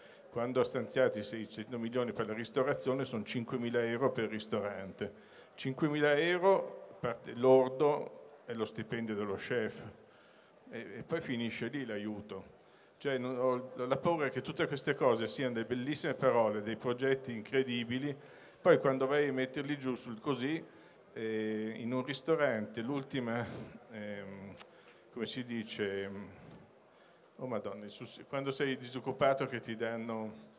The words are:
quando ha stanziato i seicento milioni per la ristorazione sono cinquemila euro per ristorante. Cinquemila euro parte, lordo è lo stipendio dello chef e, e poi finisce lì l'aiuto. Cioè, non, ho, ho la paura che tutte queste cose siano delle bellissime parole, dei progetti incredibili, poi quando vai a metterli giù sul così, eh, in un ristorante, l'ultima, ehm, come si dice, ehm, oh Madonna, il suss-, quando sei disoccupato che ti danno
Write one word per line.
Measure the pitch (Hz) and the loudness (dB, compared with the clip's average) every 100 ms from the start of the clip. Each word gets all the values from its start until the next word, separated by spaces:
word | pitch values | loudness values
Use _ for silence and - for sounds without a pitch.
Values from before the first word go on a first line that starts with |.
| - - - | -20 -20 -8
quando | - 120 131 | -4 0 4
ha | |
stanziato | 160 135 110 - 127 107 | 4 2 -2 4 4 4
i | |
seicento | 101 113 107 - 107 120 | -4 -6 -8 -8 -8 -6
milioni | 113 123 120 | -2 0 -2
per | 104 110 | -2 -2
la | |
ristorazione | 107 117 - 135 135 - 135 | -2 -2 0 2 2 0 0
sono | 135 117 | 0 -4
cinquemila | 104 131 117 131 117 120 | -4 -4 -2 -2 0 2
euro | 117 117 131 | 2 2 2
per | - 110 | 2 -2
ristorante. | 110 - 113 101 95 95 - 101 - - - - | -2 -2 -2 -2 -4 -8 -6 -8 -8 -18 -20 -18
Cinquemila | - 139 135 160 147 147 147 | -6 -4 0 0 4 4 6
euro | 165 175 185 190 - - - - | 4 4 6 6 4 -8 -14 -6
parte, | 123 113 - | -4 -4 -6
lordo | 117 127 131 127 131 147 147 - - - - - | 4 8 10 8 4 2 2 -2 -12 -18 -18 -10
è | |
lo | 113 | -4
stipendio | 110 - 107 117 113 | -4 -4 -6 -4 -2
dello | 104 104 | -2 -2
chef | 98 - 123 110 - - - - - - - - - - | -4 -2 0 0 -4 -12 -16 -20 -20 -20 -20 -20 -20 -14
e, | 113 104 107 | -12 -10 -12
e | |
poi | - - | -4 -4
finisce | 107 120 117 113 120 | -2 -2 -2 -2 -4
lì | 139 | -4
l'aiuto. | 123 107 104 104 101 95 95 - - - - _ | -4 -4 -4 -6 -8 -10 -10 -18 -20 -20 -20 _
Cioè, | 147 131 | -2 0
non, | 123 127 | 0 0
ho, | 127 123 123 - | 2 2 -2 -6
ho | 123 | 0
la | 135 | 2
paura | 170 170 139 | 2 2 2
che | 131 | 0
tutte | 123 147 160 | -4 -2 -2
queste | 143 - | 0 0
cose | 143 139 113 113 | 4 6 4 2
siano | - 131 | 0 -2
delle | 117 113 | 0 -2
bellissime | 123 127 147 165 | -2 -2 -2 -2
parole, | 131 135 120 110 104 | 2 4 6 4 2
dei | 104 110 | -2 -2
progetti | 131 120 135 135 131 | -2 0 2 2 -2
incredibili, | 117 107 135 131 120 117 123 143 135 - - - - | -8 0 2 2 0 -2 -2 -2 -4 -10 -20 -20 0
poi | 185 156 | 6 8
quando | 143 131 131 | 6 4 4
vai | 147 147 | 4 4
a | |
metterli | 131 131 139 143 147 | 2 0 -2 -4 -2
giù | 131 120 | -2 -2
sul | 123 110 | -4 -6
così, | 151 127 127 160 160 - - - - | -2 0 0 -2 -6 -16 -20 -20 -16
eh, | - 113 110 110 110 110 110 | -6 -2 0 0 -2 -2 -4
in | 117 | -2
un | 127 | -2
ristorante, | 127 139 - 160 143 113 107 117 | -2 -4 0 4 4 2 -2 -4
l'ultima, | 117 143 135 139 117 117 110 - - - - | -4 -4 -4 -4 -2 -2 -4 -6 -12 -14 -16
ehm, | 110 104 101 98 98 98 92 - - - - - | -10 -8 -8 -10 -12 -12 -14 -16 -18 -20 -20 -16
come | - 107 | -6 -4
si | - | -4
dice, | 123 117 110 - 101 98 | -4 -4 -4 -2 -2 -2
ehm, | 98 98 104 - - - - - - - - - - - | -4 -8 -12 -14 -18 -20 -20 -20 -20 -20 -20 -20 -20 -12
oh | 131 | -6
Madonna, | 113 101 98 104 | -4 -4 -8 -10
il | |
suss-, | - 120 - 131 | -12 -12 -12 -6
quando | 139 139 | -4 -2
sei | 131 143 127 | 0 0 0
disoccupato | 123 127 131 117 139 135 131 | -4 -6 -6 2 4 4 0
che | 117 | -4
ti | - | -6
danno | 113 113 117 117 113 110 110 - | -4 -2 -2 -4 -4 -6 -10 -18